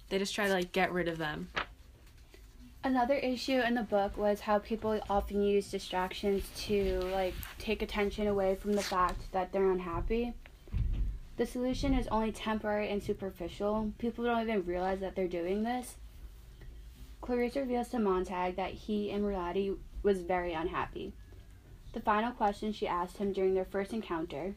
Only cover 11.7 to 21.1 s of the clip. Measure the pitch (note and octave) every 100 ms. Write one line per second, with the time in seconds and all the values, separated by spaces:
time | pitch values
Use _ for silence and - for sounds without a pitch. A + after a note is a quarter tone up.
11.7 | B3 C#4 C4 A3+ A3 A3 G#3 A3+ G#3+ G#3+
12.7 | G#3 G#3 G3+ - G3+ F#3+ F#3 E3+ - G#3
13.7 | G#3+ G#3+ - A#3 A#3 A#3+ A#3 A3+ G#3+ F3
14.7 | F3+ F#3 F#3+ F#3+ F#3 F3+ F3 E3+ G3+ A3+
15.7 | B3 A#3+ - - - - - - - -
16.7 | - - - - - - B3 A#3+ C#4 C4
17.7 | A#3+ A3+ A#3 G#3 F#3 F#3 F3+ F3+ F#3 F#3
18.7 | - - G#3 G#3 G#3 G3+ F#3+ F3 F#3+ G3
19.7 | F3+ - - G3+ F#3+ F3 F3+ F3 D#3+ -
20.7 | D#3 - - G3